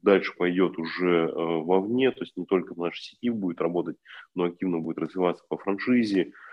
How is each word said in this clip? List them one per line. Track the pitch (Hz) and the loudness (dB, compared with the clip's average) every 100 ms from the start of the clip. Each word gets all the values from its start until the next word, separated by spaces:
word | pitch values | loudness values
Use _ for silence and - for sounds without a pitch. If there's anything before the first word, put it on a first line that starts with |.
дальше | 101 95 - - | 4 4 2 -2
пойдет | 87 90 87 - | 0 2 2 0
уже, | 80 - 90 | -8 -2 2
э, | 85 82 | 2 2
вовне, | - 82 82 80 95 101 123 131 | -2 -2 0 2 2 2 2 0
то | - | 0
есть | 90 - | -10 -8
не | 87 | 0
только | 95 - | 0 -2
в | 85 | -6
нашей | 87 - | -6 -6
сети | - - 120 | -16 -8 -4
будет | 113 95 85 | -2 -4 -2
работать, | 82 87 - - - - - 90 | -2 -2 -4 -8 -14 -20 -12 -2
но | |
активно | 87 87 92 85 | -2 -2 -4 -2
будет | 80 - | -4 -6
развиваться | 80 92 90 - - | -6 0 0 0 -6
по | 85 | -6
франшизе. | - 98 - 123 110 98 85 - - | -4 -4 2 2 4 2 0 -4 -20